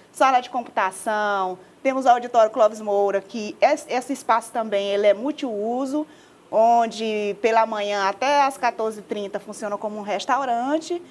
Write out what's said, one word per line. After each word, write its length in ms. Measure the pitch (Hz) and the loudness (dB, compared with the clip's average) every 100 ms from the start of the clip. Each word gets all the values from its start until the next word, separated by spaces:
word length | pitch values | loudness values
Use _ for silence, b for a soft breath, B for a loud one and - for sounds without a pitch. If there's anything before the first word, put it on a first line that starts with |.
| B | B
sala 280 | - 269 254 | 0 4 4
de 100 | 247 | 0
computação, 1120 | 254 240 - 190 190 - 214 208 202 185 185 B _ | -6 -6 -2 -2 -2 -4 0 0 0 -2 -4 B _
temos 220 | 269 262 262 | -2 2 4
o 40 | |
auditório 400 | 240 240 247 220 | 4 4 4 4
Clóvis 320 | 220 214 220 | 4 2 2
Moura, 400 | 214 202 202 196 | -2 0 2 0
que 340 | 196 233 208 - | -4 -8 -8 0
esse, 240 | 269 294 - | 2 2 -2
esse 220 | 247 254 | -4 -4
espaço 380 | 269 - 226 220 | -4 0 0 0
também 360 | 240 220 202 202 | -6 -2 -2 0
ele 160 | 202 208 | 2 4
é 80 | |
multiuso, 920 | 202 262 294 269 208 214 247 269 294 302 B B B _ | 4 0 -6 -6 -4 -4 -2 -2 -4 -6 B B B _
onde 840 | 208 226 233 226 220 226 214 208 202 | 2 4 4 2 -2 -4 -2 -4 -2
pela 280 | 226 226 226 | 2 2 2
manhã 400 | 214 208 202 190 | -2 -4 -2 -2
até 340 | 196 262 285 | 0 2 2
às 160 | 277 277 | 2 0
quatorze 420 | 240 233 220 208 | -2 -2 -4 -6
e 40 | |
trinta 360 | 196 214 202 196 | -8 -8 -6 -8
funciona 380 | 190 208 208 202 | -10 -10 -8 -6
como 220 | 214 208 | -6 -8
um 20 | |
restaurante, 960 | 202 196 - 262 269 233 254 311 320 349 B | -6 -4 -2 -2 0 -2 0 -2 -4 -8 B